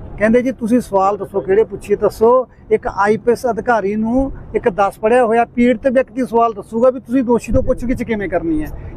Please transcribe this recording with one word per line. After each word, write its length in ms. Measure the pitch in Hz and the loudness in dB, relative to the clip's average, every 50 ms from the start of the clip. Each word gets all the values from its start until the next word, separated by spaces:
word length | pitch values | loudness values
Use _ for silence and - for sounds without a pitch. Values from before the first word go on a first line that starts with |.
| - - - - | -12 -14 -6 -2
ਕਹਿੰਦੇ 240 | 202 220 226 247 | 2 2 4 2
ਜੀ, 100 | 240 269 | 2 0
"ਤੁਸੀਂ 280 | 254 - 247 202 240 247 | -4 -4 -2 0 0 0
ਸਵਾਲ 380 | - - - 196 190 196 208 196 | 0 0 0 0 2 2 0 -2
ਦੱਸੋ, 220 | 196 - 196 196 | -6 -6 -6 -4
ਕਿਹੜੇ 240 | - - 190 208 220 | -2 2 2 2 2
ਪੁੱਛੀਏ 320 | 202 202 - - 202 202 | 0 -2 -8 -4 -2 -2
ਦੱਸੋ।" 520 | 196 214 190 - - 220 233 247 262 247 - - - - - | 0 0 0 0 2 4 4 4 4 2 -2 -8 -20 -4 -2
ਇੱਕ 160 | 214 214 - 240 | -2 -2 -2 -2
ਆਈ 300 | - - 196 208 220 208 | -4 0 0 0 0 0
ਪੀ 140 | - 247 | 0 -2
ਐਸ 140 | 233 214 - | -2 0 0
ਅਧਿਕਾਰੀ 500 | 247 226 196 202 247 240 220 185 196 208 | -2 -4 -2 -2 0 0 0 0 -2 -2
ਨੂੰ 360 | 214 220 226 240 262 269 269 - - - - - | -2 -2 -2 0 0 -2 -2 -4 -10 -10 -8 -6
ਇੱਕ 140 | 220 - 247 | -4 -2 -2
ਦਸ 300 | 180 180 202 196 - - | 0 0 0 -2 -2 -2
ਪੜ੍ਹਿਆ 260 | - 220 233 254 254 | 0 2 4 4 4
ਹੋਇਆ 200 | 208 226 233 233 | 2 2 2 0
ਪੀੜਤ 420 | 233 - 240 240 240 254 233 - 269 | 0 0 2 2 2 2 2 0 0
ਵਿਅਕਤੀ 380 | 233 269 254 - 208 254 254 | 2 2 0 0 -2 -6 -4
ਸਵਾਲ 280 | - 214 233 233 233 220 | -2 0 2 2 2 0
ਦੱਸੂਗਾ 360 | 202 185 - 220 226 233 262 | -4 -10 -8 -2 2 2 2
ਵੀ 100 | 247 262 | 2 0
ਤੁਸੀਂ 240 | - - 233 277 254 | -2 -2 -2 0 2
ਦੋਸ਼ੀ 300 | 220 240 220 - - 214 | 2 0 0 0 0 0
ਤੋਂ 100 | 523 - | 0 2
ਪੁੱਛਗਿੱਛ 400 | - - - - 233 254 240 247 | 0 0 -2 -2 -4 -4 -4 -4
ਕਿਵੇਂ 260 | - 453 415 403 339 | -4 -4 -4 -4 -2
ਕਰਨੀ 340 | - 170 165 165 160 156 - | -2 -2 -2 -2 -2 -2 -4
ਹੈ। 40 | 143 - - - - - | -6 -8 -12 -12 -14 -4